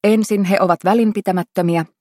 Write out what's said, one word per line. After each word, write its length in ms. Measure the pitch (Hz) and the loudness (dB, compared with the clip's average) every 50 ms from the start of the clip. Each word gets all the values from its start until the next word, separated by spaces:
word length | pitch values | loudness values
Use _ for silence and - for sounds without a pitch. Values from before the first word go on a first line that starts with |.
| - | 2
Ensin 400 | 208 220 220 214 - 214 202 202 | 2 2 2 0 0 -2 -2 0
he 140 | 180 196 - | 0 0 0
ovat 200 | 190 180 175 - - | 2 0 0 0 0
välinpitämättömiä 1000 | 180 208 233 233 220 208 208 190 - 185 185 170 _ _ - 175 170 170 165 160 160 _ _ | 0 2 2 2 0 -2 -2 -4 -2 -4 -4 -4 _ _ -2 -2 0 0 -2 -2 -6 _ _